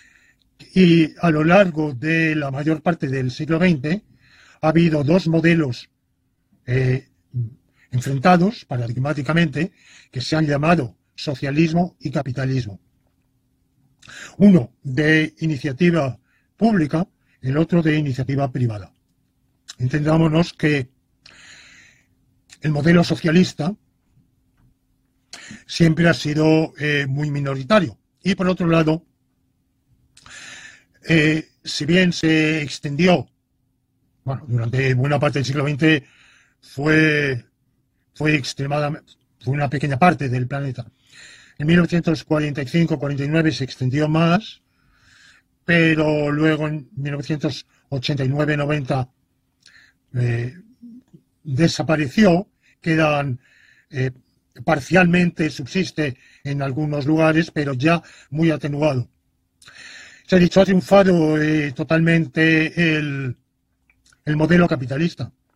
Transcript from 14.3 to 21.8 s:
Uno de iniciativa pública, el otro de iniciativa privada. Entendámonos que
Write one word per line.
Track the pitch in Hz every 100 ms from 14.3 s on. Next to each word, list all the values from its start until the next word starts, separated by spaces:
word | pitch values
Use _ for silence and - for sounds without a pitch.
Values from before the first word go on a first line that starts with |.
| -
Uno | 202 175 120 _
de | 139 131 151 156 156 -
iniciativa | 160 139 151 127 175 170 135 110 _ _ _ -
pública, | 220 202 147 160 190 _ _ _
el | 127 143
otro | 165 175
de | 156 151
iniciativa | 147 127 131 139 139
privada. | 131 120 104 92 _ _ _ _ _ _ _ _ -
Entendámonos | 127 151 147 160 165 156 175
que | - 156 143 127 _ _ _ _ - - - - -